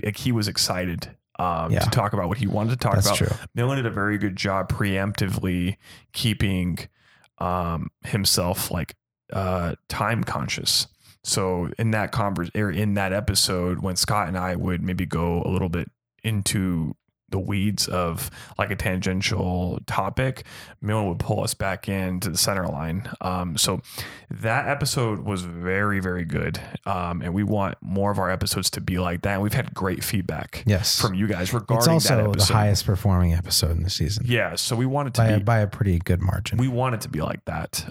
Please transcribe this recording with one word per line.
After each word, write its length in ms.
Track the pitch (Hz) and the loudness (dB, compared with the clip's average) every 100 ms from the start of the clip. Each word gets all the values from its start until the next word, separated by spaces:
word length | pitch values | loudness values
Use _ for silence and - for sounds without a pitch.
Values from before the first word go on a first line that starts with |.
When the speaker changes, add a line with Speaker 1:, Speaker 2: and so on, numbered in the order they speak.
Speaker 1:
like, 140 | 104 101 | -2 -2
he 160 | 127 | 0
was 160 | 113 104 | 2 0
excited, 600 | - - 90 92 82 - - _ - | 0 0 0 -2 -4 -8 -16 _ -4
um, 340 | 90 82 82 | -2 0 2
Speaker 2:
Yeah. 80 | 92 | 2
Speaker 1:
to 100 | - | 4
talk 220 | 120 104 | 2 2
about 140 | 101 85 | 0 -2
what 100 | 101 | 0
he 80 | 98 | 0
wanted 240 | 104 113 | 0 0
to 60 | 123 | 0
talk 180 | 107 | 2
Speaker 2:
That's 120 | 98 101 | 4 4
Speaker 1:
about. 80 | 101 | 2
Speaker 2:
true. 120 | 95 - - | 2 -2 -4
Speaker 1:
Millen 220 | 117 127 135 | -2 0 0
did 100 | 117 | 0
a 40 | |
very 260 | 101 101 104 | 0 0 2
good 200 | 101 92 | 0 0
job 340 | 101 95 92 | 0 0 0
preemptively 1040 | - 104 95 101 - 95 95 95 90 87 - - - _ | 0 2 2 0 0 -2 0 0 0 0 -4 -12 -20 _
keeping, 640 | - 117 101 101 92 90 80 - _ _ _ _ - | -2 0 2 0 2 0 -4 -8 _ _ _ _ -6
um, 520 | 90 90 85 82 - _ | -2 -2 -2 -4 -6 _
himself, 640 | - 101 95 - 87 95 - | -4 0 2 2 0 -2 -2
like, 240 | 85 78 - _ _ - | -4 -6 -12 _ _ -8
uh, 420 | - 95 92 85 - - | -4 -2 -2 -2 -6 -8
time 340 | - 104 117 | -2 0 0
conscious. 640 | - - - - - - - _ - - | -2 -4 -4 -4 0 0 -2 _ -20 -12
So 480 | - 107 95 90 85 - | -4 0 0 0 -2 0
in 120 | 113 | 0
that 220 | 110 95 | 2 0
convers-, 380 | - 101 90 85 | 0 0 0 -2
or 160 | 107 104 | -2 -2
in 240 | 82 107 | 0 0
that 180 | 101 95 | 0 0
episode, 680 | 98 104 95 - 90 90 90 | 0 0 0 2 0 0 -2
when 160 | 95 90 | -2 -2
Scott 320 | - 104 85 | 0 0 0
and 100 | 92 | -2
I 160 | 92 87 | -2 -2
would 260 | 90 90 | 0 -2
maybe 220 | 92 92 82 | -2 -2 -2
go 360 | 80 85 85 | 0 0 0
a 80 | 85 | 0
little 180 | 92 92 | 0 0
bit 220 | 85 - _ _ _ | -2 -6 _ _ _
into 720 | 110 107 - 104 92 82 78 - _ _ - | -4 -2 0 0 0 0 -2 -6 _ _ -6
the 80 | 98 | -6
weeds 480 | 98 101 104 98 - | -2 0 0 0 -2
of, 420 | 90 85 82 - - - - | 0 -2 -2 -8 -10 -10 -4
like, 140 | 101 | -2
a 20 | |
tangential 1040 | 98 101 92 95 92 - 95 92 90 90 - - | 0 -2 0 0 0 0 0 0 0 -2 -4 -4
topic, 580 | - 98 - 131 131 - - - - | -4 -2 0 -2 -4 -12 -18 -20 -8
Millen 240 | 104 110 101 | -2 0 0
would 140 | 104 | -2
pull 240 | - 104 | -2 0
us 100 | 104 | 0
back 340 | - 98 92 - | -2 -4 -4 -2
into 400 | 98 92 90 90 | -2 -2 -2 -2
the 80 | 85 | 0
center 300 | - 98 85 | 0 0 -2
line. 420 | 73 80 92 120 - | -4 -4 -4 -6 -8
Um, 360 | 92 90 90 76 | -4 -4 -2 0
so 260 | - 92 - - - - - | 0 -2 -6 -12 -12 -14 -14
that 380 | 104 110 127 - | -4 0 0 0
episode 540 | 139 147 139 113 104 | -2 0 0 0 0
was 220 | - 95 | -2 -4
very, 580 | 90 85 90 95 104 98 | -4 -6 -2 0 2 2
very 240 | 92 90 | 0 -2
good. 360 | 82 82 82 82 - - 92 | -2 -2 -2 -4 -8 -8 -4
Um, 360 | 92 87 87 | -4 -2 -4
and 100 | 85 | -2
we 120 | 95 | 0
want 320 | 104 104 98 - | 0 0 -2 -4
more 300 | - 98 101 | -4 0 0
of 80 | 101 | 2
our 100 | 92 | 0
episodes 360 | 92 - 98 92 | 0 0 0 -2
to 100 | - | -2
be 180 | - 90 | -2 0
like 240 | 90 87 | 0 0
that. 120 | 98 | 0
And 80 | 98 | 0
we've 120 | 104 | 0
had 180 | 127 - | 0 -2
great 300 | - 92 - | -2 -2 -2
feedback 640 | - 101 87 78 - - 113 | -2 -2 -2 -6 -8 -2 2
Speaker 2:
Yes. 340 | 95 - - | 4 4 2
Speaker 1:
from 140 | 113 | 2
you 140 | 92 104 | 2 0
guys 240 | 87 92 | 0 0
regarding 240 | 117 - 113 | -2 2 4
Speaker 2:
It's 80 | 156 | 6
also 300 | 165 - 113 | 6 6 4
Speaker 1:
that 80 | |
Speaker 2:
the 60 | 107 | 4
Speaker 1:
episode. 220 | 101 101 | 4 4
Speaker 2:
highest 320 | 110 104 98 | 6 4 4
performing 480 | - 92 101 90 87 | 2 2 4 6 6
episode 440 | 82 - - 80 80 | 4 2 0 2 2
in 80 | |
the 60 | 90 | 0
season. 340 | - 78 107 123 | 0 -2 0 0
Speaker 1:
Yeah. 300 | 117 90 85 | 2 0 -2
So 180 | - | 0
we 120 | 117 131 | 2 2
want 200 | 143 139 | 0 0
it 80 | |
to 60 | 117 | 4
Speaker 2:
By 80 | 113 | 4
a, 100 | 104 | 4
Speaker 1:
be 60 | |
Speaker 2:
by 140 | 101 113 | 4 4
a 80 | 104 | 2
pretty 320 | - 101 85 | 2 2 2
good 200 | - 87 | 4 2
margin. 360 | 87 87 - - | 2 0 0 0
Speaker 1:
we 80 | 131 | 2
want 300 | 120 127 117 | 2 0 -2
it 40 | |
to 60 | - | -4
be 120 | 151 | -4
like 240 | 147 - | -4 -4
that. 440 | - 80 82 - - | -6 -6 -6 -6 -6